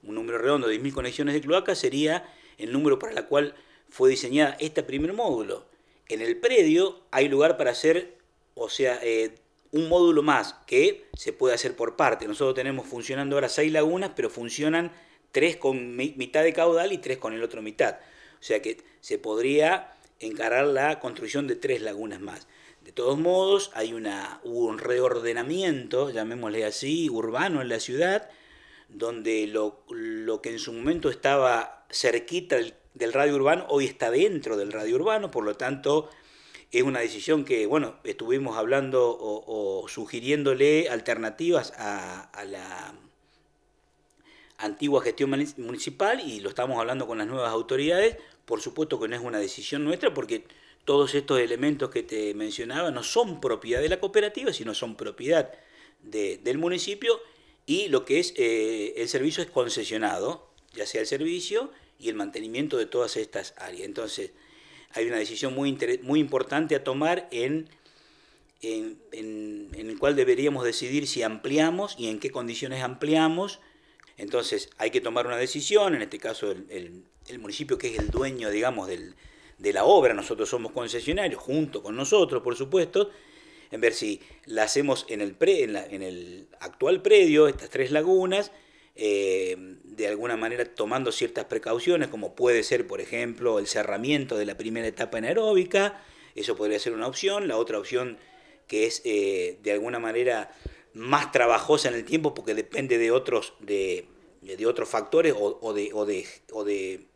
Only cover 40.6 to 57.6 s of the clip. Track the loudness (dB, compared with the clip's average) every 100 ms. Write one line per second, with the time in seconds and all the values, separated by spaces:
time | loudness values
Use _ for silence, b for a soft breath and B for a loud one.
40.6 | 6 4 2 -4 -2 -2 -4 -4 0 2
41.6 | 0 -8 -8 -6 -8 -12 -16 -14 -12 -12
42.6 | -12 -14 -14 -18 -20 _ _ _ _ _
43.6 | _ _ _ _ _ _ b b b b
44.6 | -8 -4 2 4 2 0 0 2 -2 -4
45.6 | -10 -8 -10 -2 0 0 -4 -8 -8 -4
46.6 | -2 -2 -2 -2 -4 -4 -4 -2 -2 -2
47.6 | 0 0 2 4 2 0 B B -6 -6
48.6 | -4 -4 -2 -2 -2 -4 -4 -4 -4 -6
49.6 | -8 -4 -2 0 0 -2 -4 -6 -8 b
50.6 | b b 2 4 4 2 2 2 2 0
51.6 | 0 0 -2 -4 -4 -4 -4 -4 -6 -6
52.6 | -6 -2 -2 -4 0 0 0 0 -2 -2
53.6 | 0 0 2 0 2 2 2 -2 -4 -4
54.6 | -6 -6 -8 -8 -10 -6 2 2 2 B
55.6 | B B B B -8 -4 -2 -2 -2 0
56.6 | -2 -2 -4 -4 0 0 B B B B